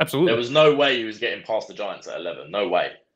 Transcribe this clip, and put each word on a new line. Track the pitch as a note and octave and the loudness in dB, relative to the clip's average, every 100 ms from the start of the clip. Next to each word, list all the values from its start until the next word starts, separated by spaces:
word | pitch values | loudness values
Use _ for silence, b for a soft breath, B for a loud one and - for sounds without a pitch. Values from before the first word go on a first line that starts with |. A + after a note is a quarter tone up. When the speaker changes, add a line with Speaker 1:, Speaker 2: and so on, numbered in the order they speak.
Speaker 1:
absolutely. | D#3 C3+ E3+ | -2 2 2
Speaker 2:
There | A2+ | 2
was | A#2+ | 2
no | D3 D#3 | 6 6
way | C#3+ C#3+ B2 | 6 2 0
he | |
was | A2 G#2 | -4 -6
getting | A#2 G2+ | -6 -6
past | - A2 - | -4 -4 -4
the | |
Giants | F#2+ G2+ F2 - | -8 -8 -8 -10
at | E2 | -10
eleven. | E2+ C#2 D2 | -8 -10 -6
No | G2 F#2+ | -2 0
way. | F2 C#2 - _ | 0 0 -6 _